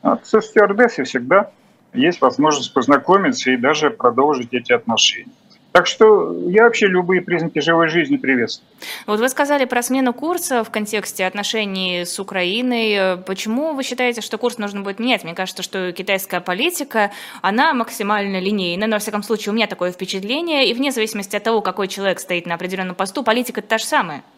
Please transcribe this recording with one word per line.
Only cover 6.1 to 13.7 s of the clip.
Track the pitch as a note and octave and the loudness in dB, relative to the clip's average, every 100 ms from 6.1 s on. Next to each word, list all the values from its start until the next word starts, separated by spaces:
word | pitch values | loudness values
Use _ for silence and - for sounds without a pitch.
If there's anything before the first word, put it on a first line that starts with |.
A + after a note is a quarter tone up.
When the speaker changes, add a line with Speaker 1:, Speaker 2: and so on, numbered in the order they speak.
| G#3 E3+ F3 F3+ | 8 4 -2 2
Speaker 1:
я | F#3+ | 6
вообще | A#3 A#3 G#3 | 6 6 2
любые | F3+ F3 F#3 | 2 2 0
признаки | F3 E3+ E3 D#3+ | 0 -2 -2 -2
живой | C#3+ E3 E3 | 2 4 4
жизни | E3 D3 C#3 | 2 2 0
приветствую. | B2+ C3 A2+ - _ _ - - - | 2 0 0 -6 _ _ -16 -14 -4
Speaker 2:
Вот | G#3 | 0
вы | B3 | 0
сказали | - C#4+ D4 | 0 0 2
про | B3 A#3+ | 0 -2
смену | A#3+ C4 C4 | 0 0 0
курса | A#3+ D4+ F4 E4+ B3 | 0 -4 -4 -2 -2
в | A3+ | -2
контексте | A3 G#3 G#3+ G3 - | -4 -4 -4 -6 -4
отношений | F#3 G3 G3+ A3+ G#3 F#3+ F#3 F3+ | -4 -2 -4 -2 -2 -2 -2 -4
с | F3 - | -6 -8
Украиной. | G3 G3 F3+ G#3 B3+ A#3+ A3 G#3 F#3+ F3+ | -6 -4 -2 0 0 0 0 2 0 -2
Почему | F#3 F#3+ A3 A#3 D#4+ | -6 -6 -4 -2 -2